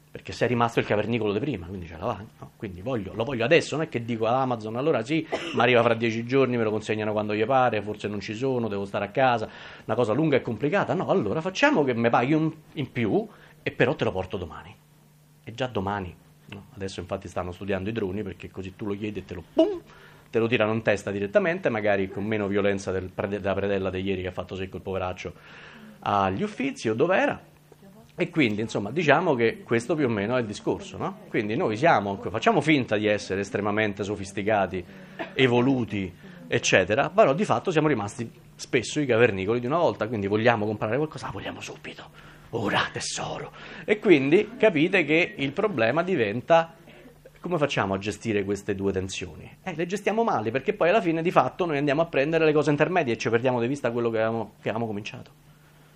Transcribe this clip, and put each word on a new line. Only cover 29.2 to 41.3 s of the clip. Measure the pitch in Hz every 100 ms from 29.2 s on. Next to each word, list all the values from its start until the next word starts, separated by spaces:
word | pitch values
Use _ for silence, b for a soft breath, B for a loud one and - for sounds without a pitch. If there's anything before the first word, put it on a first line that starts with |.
| 180
che | 127 113 110
questo | - 117 117 160
più | 131
o |
meno | 107 101 127
è |
il | 107
discorso, | 101 165 95 - 95
no? | 156 196 -
Quindi | 156 104 120
noi | 156 107
siamo, | 156 127 101 95 107
facciamo | 110 - 196
finta | 147 147 120 107
di | 104
essere | 104 - 95
estremamente | 98 104 104 104 107 98
sofisticati, | 101 101 95 - 101 107 92 90 - B B B -
evoluti, | - 131 120 127 131 113 104 92 - B B B
eccetera, | 127 - 113 90 113 151
però | 185 226
di | 151
fatto | 208 117 196
siamo | 160 151
rimasti | 120 104 - 113 - - -
spesso | - 123 107 151
i | 139
cavernicoli | 113 120 98 95 120
di | 120
una | 165
volta, | 151 101 110
quindi | 117 98
vogliamo | 107 117 113 104
comprare | 107 110 123
qualcosa, | 151 139
ah, | 123